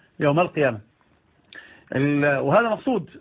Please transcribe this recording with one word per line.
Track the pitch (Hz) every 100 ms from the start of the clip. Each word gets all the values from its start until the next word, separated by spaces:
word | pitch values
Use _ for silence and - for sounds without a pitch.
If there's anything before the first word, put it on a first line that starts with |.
| _ -
يوم | 143 151
القيامة". | 180 - 139 110 - _ _ _ _ _ _ - - - - 127
ال-، | 143 143 143 135
وهذا | 135 190 233
مقصود | 214 - 226 139 -